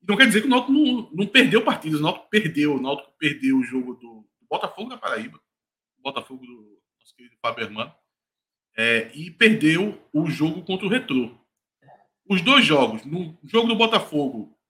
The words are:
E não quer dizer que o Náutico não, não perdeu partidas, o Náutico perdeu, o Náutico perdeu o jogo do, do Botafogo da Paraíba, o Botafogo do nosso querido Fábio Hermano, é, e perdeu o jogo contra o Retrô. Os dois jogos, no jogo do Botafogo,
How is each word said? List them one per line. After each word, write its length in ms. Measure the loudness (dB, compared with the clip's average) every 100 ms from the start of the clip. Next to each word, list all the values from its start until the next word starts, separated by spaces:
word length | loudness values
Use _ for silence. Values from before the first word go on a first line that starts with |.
E 40 | -2
não 100 | 4
quer 80 | 4
dizer 160 | 4
que 60 | 2
o 20 |
Náutico 240 | 0 2
não, 360 | 2 2 0 -6
não 140 | -6 0
perdeu 360 | 2 4 2
partidas, 360 | 0 -4 -4 -2
o 40 |
Náutico 240 | -2 -4 -2
perdeu, 460 | -2 -2 -2 0 0
o 60 |
Náutico 320 | -4 -8 -10 -6
perdeu 400 | -4 -2 0 0
o 60 |
jogo 300 | 0 -6 -6
do, 340 | -12 -18 -20 _ _
do 80 | -10
Botafogo 400 | -8 -8 -10 -14
da 80 | -10
Paraíba, 420 | -8 -8 -10 -18 _ _ _ _ _ _
o 20 |
Botafogo 440 | -10 -10 -12 -20 -20
do 360 | -20 -20 _ _ _
nosso 160 | _ _
querido 200 | -20 _
Fábio 260 | -8 -6 -8
Hermano, 280 | -8 -12 _ _ _ _ _ _ _ _ -4
é, 360 | 0 0 -2
e 160 | -14 -12
perdeu 720 | 2 2 4 2 2 -2 -6 _
o 160 | -2 -2
jogo 360 | 0 -2 -2
contra 240 | -6 -4 -2
o 20 |
Retrô. 420 | -2 0 -2 -2 -10 _ _ _ _ _ -20 _ _ -2
Os 140 | 0
dois 240 | 4 6 6
jogos, 400 | 4 4 0 -8
no 320 | -8 -8 -12
jogo 240 | 0 0 2
do 80 | 2
Botafogo, 800 | 2 2 0 -2 -2 -6 -14 _